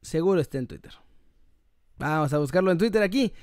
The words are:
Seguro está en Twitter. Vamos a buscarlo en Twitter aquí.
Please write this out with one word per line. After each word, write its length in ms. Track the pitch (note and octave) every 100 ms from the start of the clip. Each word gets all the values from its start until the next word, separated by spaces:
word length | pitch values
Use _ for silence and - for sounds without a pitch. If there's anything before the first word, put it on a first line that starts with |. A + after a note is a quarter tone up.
Seguro 400 | - D#3+ F3 F#3
está 160 | C#3 C#3
en 100 | B2
Twitter. 260 | D2 - - _ - _ _ _ _ _ _ _ -
Vamos 360 | C#3 D#3 D3
a 60 | D3+
buscarlo 320 | D3 F#3 F#3
en 60 | F3
Twitter 240 | A3+ G#3+
aquí. 300 | G3+ A#3+ A#3+ -